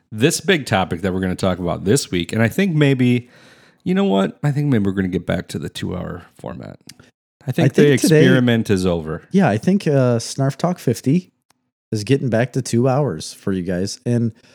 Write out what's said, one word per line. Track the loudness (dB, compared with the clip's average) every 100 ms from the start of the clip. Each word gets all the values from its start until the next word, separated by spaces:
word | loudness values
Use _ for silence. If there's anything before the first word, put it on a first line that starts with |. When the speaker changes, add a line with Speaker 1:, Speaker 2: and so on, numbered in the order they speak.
| _
Speaker 1:
this | -2 0 0
big | -2 -2 0
topic | -2 -2 -4
that | -4
we're | -2
gonna | -2 -2
talk | -2 -2
about | -4 -4 0
this | 0 0
week, | -4 -4
and | 0
I | 0
think | 0 0 2
maybe, | 2 2 2 0 -4 _ -20 -20 _ _ -4
you |
know | -2 0
what? | 0 -2 -2
I | -4
think | -2 0
maybe | 0 0
we're |
gonna | -2 -2
get | -2 -2
back | -4 -6
to | -10
the | -10
two-hour | -10 -8 -8 -8 -12 -16 _
format. | -14 -14 -16 -18 -20 -20 _ _ _ _ -6
I |
think | 2 2
Speaker 2:
I |
think | 6
Speaker 1:
the |
Speaker 2:
today | 6
Speaker 1:
experiment | 6 4 6 6 6 4 2 2
is | 0 2
over. | -2 -4 -10 -2
Speaker 2:
Yeah, | 2 2
I | 2
think, | 0 0 2
uh, | 2 2 0
Snarf | -2 -4 -4 -2
Talk | -4 -2
fifty | -2 -2 0 -2 -2 _ _ _ _ _ _
is | -8
getting | -2 -2 0
back | 0 0
to | -4
two | -2 0 0
hours | 0 -2 -4 -10
for | -10 -4
you | -4
guys. | -2 -4 -4 -6 -4
And | -2 -2 -6 _